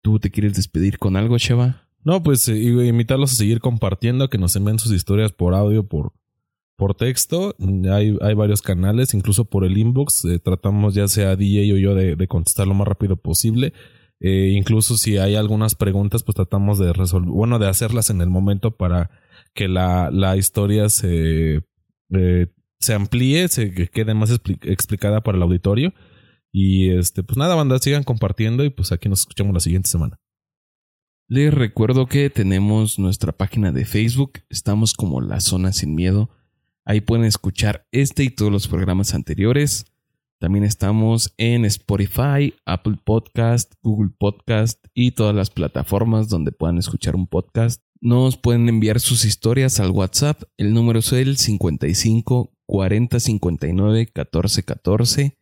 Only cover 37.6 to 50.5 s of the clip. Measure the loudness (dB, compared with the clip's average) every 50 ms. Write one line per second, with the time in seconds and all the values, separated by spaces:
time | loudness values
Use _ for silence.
37.6 | -2 -2 -2 -4 _ _ -2 -2 -2 0 0 -2 -2 -2 -2 -2 0 0 0 -2
38.6 | -2 -4 -4 -2 -2 0 0 0 -2 -2 -2 -4 -4 -6 -4 -2 0 0 2 2
39.6 | 0 -2 -2 -6 -10 _ _ _ _ _ _ _ _ _ _ _ -4 -2 0 0
40.6 | 0 0 0 _ -2 0 0 2 2 2 2 0 -2 -4 _ -2 0 0 2 2
41.6 | 0 0 -2 -4 _ -4 -2 -2 -2 -2 -2 -2 0 0 0 0 0 -2 -4 _
42.6 | _ -6 -6 -4 _ -4 -4 -4 _ -2 -2 -2 -2 -4 _ -2 0 2 2 0
43.6 | -2 _ -14 _ -4 -2 0 0 -2 -2 -2 _ -4 -4 -4 -4 _ -2 0 0
44.6 | 0 -2 -2 _ _ -10 _ 0 0 0 2 0 0 2 2 0 -2 -2 _ -4
45.6 | -6 -4 _ -6 -4 -2 -2 0 2 2 2 0 0 0 -2 -2 -2 -4 -4 _
46.6 | -2 -2 -2 -2 -4 -4 -6 -4 -4 -2 -2 -2 -4 -2 -2 -4 -4 _ _ -2
47.6 | -2 -2 -2 -6 _ _ _ _ 0 2 2 4 2 2 0 0 0 2 2 4
48.6 | 4 2 2 2 2 2 2 0 0 0 0 0 0 0 -2 0 -2 0 0 2
49.6 | 0 0 0 0 0 0 2 0 0 0 0 -2 0 0 -2 -4 -10 _